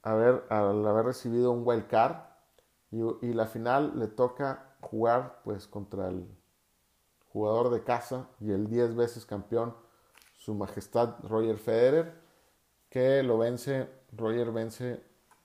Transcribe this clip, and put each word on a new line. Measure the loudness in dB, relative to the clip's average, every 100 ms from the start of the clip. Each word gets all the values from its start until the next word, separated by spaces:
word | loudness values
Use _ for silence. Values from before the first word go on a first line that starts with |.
a | -2
haber, | 4 4 4 2
al | 0 2 2 2
haber | 2 0
recibido | -2 -2 0 2
un | 2 0
wild | 0 2
card, | 2 2 0 -12 _ _ _ _ _ _
y, | -4 -4 -4 -4
y |
la | -2 -2
final | -4 0 0 0 -2
le | -6
toca | 0 0 0 -6 -6 -12 _
jugar, | -10 0 2 2 0 -10
pues, | -10 -10 -10
contra | -12 -10 -6 -6
el | -6 -10 -18 _ _ _ _ _ _ _ _ _
jugador | -4 0 2 2
de | 0
casa | 0 -2 -2 -8 -10 _
y | -4
el | -2 0
diez | 2 2 2
veces | -2 -2 -10
campeón, | -10 -4 -2 -2 -6 -20 _ _ _ -20 _
Su | -8 -6
Majestad | -6 -8 -4 0 0 -2
Roger | -4 -2 0 -2
Federer, | 0 4 6 4 0 -8 _ _ _ _ _ _ _
que | 0 4 4
lo | 4 2
vence, | 2 -2 -4 -4 -4 -10 _
Roger | -6 -2 0 -2
vence | -2 -6 -6 -8 -8 -14 _ _ _